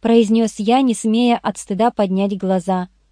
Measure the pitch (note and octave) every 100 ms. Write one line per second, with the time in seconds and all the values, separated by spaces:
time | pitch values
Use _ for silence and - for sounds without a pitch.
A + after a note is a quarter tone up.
0 | A3+ A#3 A3 A3+ A3+ - G#3 B3 C4+ A3
1 | A3+ A3 B3 A#3 - G3 - G3 A3+ -
2 | G3+ F#3+ G3 G3 F#3 F#3 F3 F#3 F3+ _
3 | _